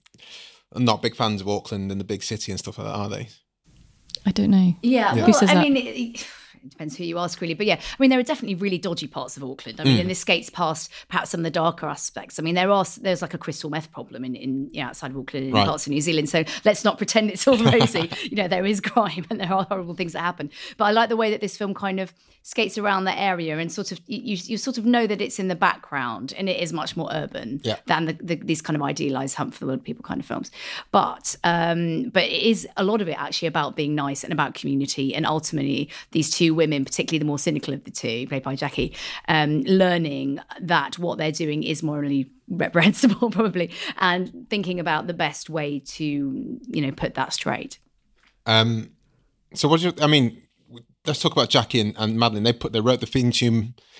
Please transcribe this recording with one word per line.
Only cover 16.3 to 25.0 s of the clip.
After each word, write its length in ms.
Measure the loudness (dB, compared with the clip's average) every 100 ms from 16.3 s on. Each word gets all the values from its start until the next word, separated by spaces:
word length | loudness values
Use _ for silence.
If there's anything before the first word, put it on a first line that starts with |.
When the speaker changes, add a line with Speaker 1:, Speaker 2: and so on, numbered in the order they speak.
| 0 0 0 2
Speaker 3:
let's 180 | 4
not 140 | 4 2
pretend 340 | 2 2 2
it's 160 | 2 6
all 100 | 6
Speaker 1:
<laughs> 140 | 8
Speaker 3:
rosy. 380 | 6 6 2 -2 -4
You 120 | -6 -2
know, 120 | 0
there 160 | 0 2
is 160 | 0
crime 440 | 0 0 0 -2 -6
and 100 | -6
there 140 | -2
are 100 | 0
horrible 300 | 0 -4 -6
things 180 | -6 -6
that 60 | -4
happen. 280 | -4 -4 -8 -12 -10 0
But 80 | 4
I 60 |
like 160 | 4 4
the 80 | 2
way 140 | 2
that 80 | 0
this 160 | -4 -4
film 180 | -6
kind 280 | -4 -4 -2
of 120 | -4 -10 _ _
skates 340 | -8 -2 -2 0
around 260 | 0 0
that 140 | 0 0
area 380 | 0 0 -2 -4
and 100 | -4
sort 220 | -6 -8
of, 80 | -10 -10
you, 120 | -8
you, 180 | -6 -6 -4
you 120 | -6
sort 200 | -4 -2
of 80 | 2
know 200 | 4